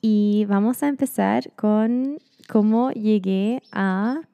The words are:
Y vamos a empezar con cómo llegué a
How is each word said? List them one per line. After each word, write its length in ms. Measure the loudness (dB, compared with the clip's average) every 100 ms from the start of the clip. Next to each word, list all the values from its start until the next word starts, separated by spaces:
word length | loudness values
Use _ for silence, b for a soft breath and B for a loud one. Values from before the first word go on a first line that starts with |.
Y 440 | 2 2 2 2 2
vamos 360 | 2 0 0
a 40 | -2
empezar 600 | -2 -4 0 0 0 -2 -4
con 640 | 0 2 2 0 -4 -6 _ _ -2
cómo 440 | 0 2 2 0
llegué 680 | -2 0 0 2 -2 -2 -4 _
a 500 | -4 -2 -2 -2 -4 -8